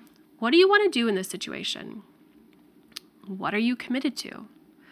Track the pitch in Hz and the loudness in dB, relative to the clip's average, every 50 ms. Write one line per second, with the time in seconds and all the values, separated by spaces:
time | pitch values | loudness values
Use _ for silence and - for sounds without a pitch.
0 | - - - - _ _ - - 220 233 294 339 370 381 403 415 415 370 - 240 | -8 -14 -20 -20 _ _ -10 -6 -2 4 6 6 8 8 6 4 4 2 2 2
1 | 233 226 196 185 190 - - 185 - - 65 - - - - - - - - 214 | 0 2 0 -2 -4 -6 -10 -10 -10 -10 -10 -8 -8 -8 -8 -8 -12 -14 -16 -18
2 | - - _ _ - _ _ - - - _ _ _ _ _ - - _ - - | -20 -20 _ _ -20 _ _ -20 -20 -20 _ _ _ _ _ -20 -20 _ -18 -18
3 | - _ _ _ - 202 190 190 - 151 185 208 226 240 247 - - - 247 269 | -18 _ _ _ -12 -12 -10 -6 -4 -2 0 0 0 0 0 -2 -4 -4 -2 -2
4 | 277 285 - - - - - - 220 - - - _ - _ _ - - | -2 -2 -4 -6 -10 -12 -14 -14 -18 -20 -20 -20 _ -20 _ _ -20 -20